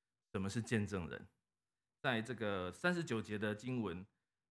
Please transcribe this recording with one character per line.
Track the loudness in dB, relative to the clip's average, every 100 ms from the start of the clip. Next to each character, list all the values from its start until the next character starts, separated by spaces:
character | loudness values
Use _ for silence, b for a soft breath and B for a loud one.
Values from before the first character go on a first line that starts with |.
| _ _ _
什 | -2
么 | 0
是 | 0
见 | 2 2 2
证 | -2 -4
人？ | -6 -10 _ _ _ _ _ _ _
在 | 0 0
这 | 0 -2
个 | 0 0 -2
三 | 2 2
十 | 2
九 | 2 0
节 | 0 0
的 | 0 0
经 | -2 -2
文， | 0 -2 -8 _ _ _ _